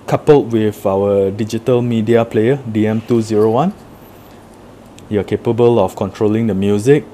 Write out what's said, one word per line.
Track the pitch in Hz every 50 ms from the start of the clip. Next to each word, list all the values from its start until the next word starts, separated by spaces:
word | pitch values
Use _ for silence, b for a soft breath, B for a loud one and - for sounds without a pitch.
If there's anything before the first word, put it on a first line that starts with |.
| -
coupled | - - - - - 151 143 113 113 113
with | 110 107 107 104 - -
our | 101 95 98 101 101 101 101 98 98 98
digital | 104 117 107 117 113 - - 127 120 123
media | 120 117 113 107 110 117 117 117
player, | 117 - 117 107 117 139 139 135 117
D | 107 110 107
M | 107 110 113
two | 110 - 123 117 110
zero | 107 113 104 107 110
one, | 110 123 151 190 208 - - - - - - B B B B B B B B B - - - - - - - - - - - -
you're | 107 101 95
capable | - 107 101 - 120 117 110 120 120 120 113
of | 107 110 -
controlling | - 107 95 - - 110 104 107 110 117
the | 113 98
music, | 95 98 101 104 104 104 127 143 151 - -